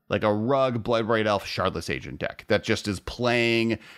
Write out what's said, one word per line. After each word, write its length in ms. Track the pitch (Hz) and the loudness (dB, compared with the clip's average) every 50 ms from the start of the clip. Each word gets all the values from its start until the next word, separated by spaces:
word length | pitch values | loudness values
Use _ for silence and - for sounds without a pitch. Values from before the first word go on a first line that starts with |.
| _ - | _ -4
like, 140 | 104 98 110 | -2 0 2
a 80 | 107 | 2
Rug 520 | 104 104 110 123 139 135 131 131 120 113 101 | 2 2 0 0 2 2 2 2 0 -2 0
Bloodbraid 420 | 120 120 113 113 104 113 110 107 | 0 0 0 2 2 2 2 2
Elf 200 | 107 104 98 - | 2 2 0 -2
Shardless 440 | - - - 92 95 101 85 - - | -4 -4 -2 0 0 -2 -2 -4 -4
Agent 300 | 73 64 - 69 69 - | -6 -6 -6 -10 -8 -6
deck 260 | - - - - - | -6 -8 -8 -10 0
that 160 | - 104 101 - | 0 0 2 2
just 240 | - 107 - - | 0 -2 0 0
is 120 | 104 95 85 | -4 -4 -4
playing 800 | - - - - 123 120 120 120 117 117 117 117 113 113 110 - - - - | -6 -10 -6 -2 0 2 2 2 2 2 2 2 2 0 -2 -4 -6 -14 -20